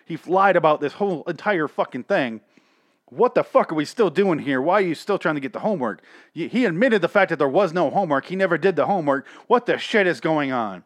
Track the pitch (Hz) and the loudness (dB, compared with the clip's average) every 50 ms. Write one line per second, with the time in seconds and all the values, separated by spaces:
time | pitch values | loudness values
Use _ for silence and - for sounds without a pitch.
0 | _ - 165 143 - 147 180 190 196 196 175 170 160 156 151 143 147 135 - - | _ -10 -10 -10 -4 0 2 4 6 6 4 4 4 4 2 2 -2 -6 -4 -2
1 | 202 202 175 139 - 170 160 - - 214 202 165 151 - - 202 175 - - 127 | -2 -2 -2 -4 -6 -8 -8 -4 -2 -2 -2 0 -2 -4 -4 -4 -6 -4 -6 -10
2 | - - 202 170 135 117 110 107 - _ _ _ _ _ _ _ _ _ _ _ | -4 -2 0 0 0 -2 -6 -10 -14 _ _ _ _ _ _ _ _ _ _ _
3 | _ _ 120 151 226 247 - 165 143 - - 262 202 - 165 156 143 - - 240 | _ _ -2 0 0 2 2 0 0 2 2 2 2 2 -2 -4 -4 -2 0 0
4 | 214 170 139 185 202 196 156 147 - 143 135 127 139 170 190 214 190 170 143 - | 0 2 2 2 2 2 0 0 -2 -2 -2 0 0 2 2 2 2 0 -2 -4
5 | - 208 196 170 - 170 151 143 135 120 - 101 151 220 202 147 123 107 98 - | -4 -4 -4 -2 0 -2 -2 -2 -6 -8 -8 -6 -4 -4 -4 -2 -4 -4 -6 -8
6 | _ - - - - _ _ 151 165 110 175 240 247 185 156 180 254 269 220 196 | _ -20 -20 -20 -20 _ _ -10 -8 -4 0 0 0 0 0 0 0 0 0 0
7 | 175 - - 202 190 - 165 139 151 135 131 190 202 165 160 180 160 131 135 196 | 0 2 2 2 2 2 2 0 0 2 2 2 2 2 0 0 -2 0 0 -2
8 | 196 156 143 135 - - 180 190 190 170 170 147 160 196 170 147 123 151 202 180 | 0 0 0 -2 -2 -4 -2 -2 0 0 0 2 2 0 2 2 0 0 0 0
9 | 151 143 135 135 - - - - - - 240 240 240 185 143 117 - - - 208 | 0 0 -2 -2 -4 -8 -18 -20 -2 0 0 2 2 0 -2 -2 -2 0 0 2
10 | 190 175 160 - - 165 160 151 143 135 131 120 110 101 92 87 - | 2 2 0 0 -2 -2 0 0 0 -2 -2 -2 -4 -4 -8 -12 -16